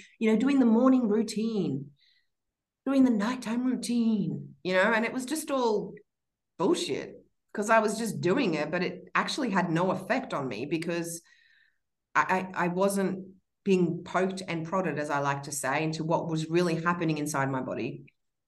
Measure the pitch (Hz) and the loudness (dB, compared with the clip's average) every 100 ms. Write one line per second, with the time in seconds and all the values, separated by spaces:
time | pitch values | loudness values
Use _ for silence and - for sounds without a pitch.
0 | - _ 220 220 262 277 233 226 262 254 | -14 _ 2 4 4 4 6 6 6 6
1 | 220 220 214 208 226 214 156 135 - - | 4 2 0 -2 -2 -2 -2 -4 -6 -16
2 | _ _ _ _ _ _ _ _ 269 269 | _ _ _ _ _ _ _ _ 0 4
3 | 254 208 220 262 214 240 254 208 - 240 | 6 4 0 -2 -4 -2 -2 -2 -2 0
4 | 226 208 160 143 - - 180 185 208 220 | 2 2 0 -4 -10 -8 0 2 4 2
5 | 226 262 254 311 302 269 233 208 170 - | 0 -4 -4 -6 -2 0 0 0 -4 -12
6 | _ _ _ _ _ - 196 - - 104 | _ _ _ _ _ -2 0 0 -2 -4
7 | - - - _ _ - 208 226 214 208 | -6 -14 -20 _ _ -6 2 4 4 -2
8 | 226 139 170 247 214 151 156 175 180 - | -4 -2 0 2 2 0 -2 -2 -4 -6
9 | - 175 190 - 247 190 165 165 185 - | -4 -4 -2 -2 0 0 2 2 0 -2
10 | - 247 - 160 131 104 147 165 170 170 | -2 -4 -2 -6 -6 -6 -4 -4 -2 -4
11 | 165 165 - _ _ _ _ _ _ _ | -6 -10 -16 _ _ _ _ _ _ _
12 | _ 151 156 185 185 - 175 180 196 196 | _ 0 2 0 -2 -2 0 2 2 2
13 | 190 - - - _ _ 202 185 165 139 | -2 -4 -10 -20 _ _ 2 4 4 0
14 | - 180 190 190 - 170 160 190 170 143 | -4 0 0 -2 -6 -6 -2 -2 -2 -2
15 | 147 143 143 139 147 143 131 147 160 160 | -2 -2 -2 -4 -6 -4 -2 0 -2 -2
16 | 160 156 165 160 160 170 175 165 170 175 | 0 0 0 -4 0 0 2 0 0 0
17 | 160 151 147 143 135 135 104 90 123 - | 0 -2 -2 -2 -2 -2 -4 -6 -6 -8
18 | - _ _ _ | -16 _ _ _